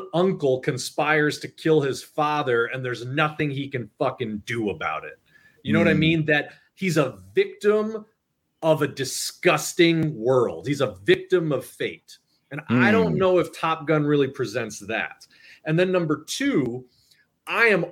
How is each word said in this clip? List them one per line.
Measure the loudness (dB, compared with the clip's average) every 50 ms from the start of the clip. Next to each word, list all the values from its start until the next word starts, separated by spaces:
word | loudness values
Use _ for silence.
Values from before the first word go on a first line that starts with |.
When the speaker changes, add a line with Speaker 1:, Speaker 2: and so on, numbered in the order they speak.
| -2 -2 0
Speaker 1:
uncle | 0 2 2 0 0 0 0 0 0
conspires | 0 -4 -4 -4 -8 -6 -4 -2 0 2 2 2 2 0 0 -4
to | -10 -14
kill | -14 -4 2 2 4 4
his | 2 0 -4 -6
father, | -10 -10 _ -2 -2 0 0 -2 0 0 2 0 0
and | -2 -4 -6 -6
there's | -6 -6 -6 -8
nothing | -6 0 0 0 0 0 -4 -4 -4
he | -4 -6 -8 -6
can | -8 -8 -8 -10 _ _
fucking | -4 -4 -2 -4 -8 -6 -6 -10 -8
do | -8 -6 -4 -4 -4
about | -4 -4 -6 -6 -6 -8 -10
it. | -14 -18 _ _ _ _ _ _ _ _ _
You | _ 0
know | 2 2
what | 4 4
I | 2
Speaker 2:
Mm. | 2
Speaker 1:
mean? | 2 2 2 0 2
That | 0 0 0 0 -4 -14 _ _ _ _
he's | -6 -4 0 2
a | 2 0 0 -2 -12 -20 -4 -2
victim | 0 0 0 -4 -2 0 2 2 2 0 -4 -8 -10 -14 _ _ _ _ _ _ _ _ _ _ _
of | 2 2 2 2
a | 2 -2
disgusting | -2 -6 -8 -6 -6 -8 -8 -8 -10 _ 2 2 2 2 -2 -4 2 4 4 4 6 2 0 -2 -2
world. | -2 0 2 4 4 2 2 -2 -6 -6
He's | -6 -2 -2
a | -2 -4 -4 -4 2
victim | 2 2 2 2 0 0 0 0 0
of | -2 -4 -6
fate. | -10 -12 -8 -8 -8 -8 -12 _ -20 -20 _ _ _ _ _ _ _
And | -14 -14 -4 0
I | 2 4 4 4
don't | 4 4 2 2 2
Speaker 2:
Mm. | 2
Speaker 1:
know | 4 4 4 4
if | 2 0 -4 -4
Top | -2 -2 -2 -2 0
Gun | 0 2 2 2
really | 2 2 2 2 0
presents | -2 -6 -6 -4 -4 -6 -6 -6 -10 -14
that. | -8 -6 -4 -4 -6 -6 -10 _ -20 _ _ _ _ -20 -20 _ _
And | -2 0 2
then | 2 2
number | 2 0 0 0 -2 -4 -4
two, | -10 -8 -4 -2 0 0 0 0 -2 -6 -10 -12 _ _ _ _ _ _ _ _ _ _ _ _
I | -6 0 2 4
am | 4 4 2 0 -4